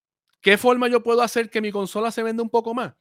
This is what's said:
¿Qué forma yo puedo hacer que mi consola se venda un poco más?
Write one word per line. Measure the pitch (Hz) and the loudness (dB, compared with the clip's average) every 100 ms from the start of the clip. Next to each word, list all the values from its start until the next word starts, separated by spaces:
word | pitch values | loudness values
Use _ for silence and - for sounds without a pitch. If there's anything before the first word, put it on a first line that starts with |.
| _ _ _ _ | _ _ _ _
¿Qué | - 208 | 2 4
forma | 247 247 247 | 4 2 2
yo | 240 | 2
puedo | 233 233 | 2 2
hacer | 233 240 226 | 2 -2 -2
que | 220 | -4
mi | 214 | -4
consola | 202 190 208 226 | -4 -6 -4 -4
se | 220 | -4
venda | 226 226 | -6 -4
un | 233 | -2
poco | 233 226 | -2 -2
más? | 233 190 - | -6 -8 -12